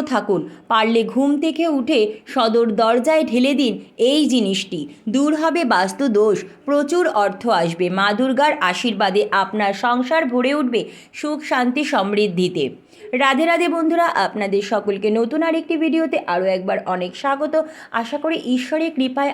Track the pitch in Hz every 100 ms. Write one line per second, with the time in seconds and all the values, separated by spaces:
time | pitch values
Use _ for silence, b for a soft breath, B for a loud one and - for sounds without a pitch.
0 | 294 240 202 180 - B - 220 220 226
1 | 214 247 277 285 320 311 330 285 233 294
2 | 214 214 - 277 226 226 233 208 226 240
3 | 254 311 262 226 262 277 254 196 B -
4 | 233 294 277 247 196 190 - 170 143 B
5 | - 233 294 311 320 339 277 196 190 190
6 | 277 208 214 190 - B - 285 285 349
7 | 330 214 202 190 233 190 170 165 180 190
8 | 202 208 262 254 302 302 180 180 247 202
9 | 202 190 208 196 190 214 202 196 247 247
10 | 254 320 294 247 247 294 254 226 - B
11 | B - 302 302 - 277 247 247 294 233
12 | 196 208 208 175 180 175 131 - - B
13 | B 254 269 269 330 339 349 330 320 339
14 | 339 - 190 208 202 196 202 214 208 196
15 | 214 214 233 302 330 320 320 330 320 320
16 | 320 302 - 175 190 185 185 190 - 180
17 | 180 - 277 269 302 311 311 B B -
18 | 233 285 302 330 - 254 254 311 330 311
19 | 262 262 277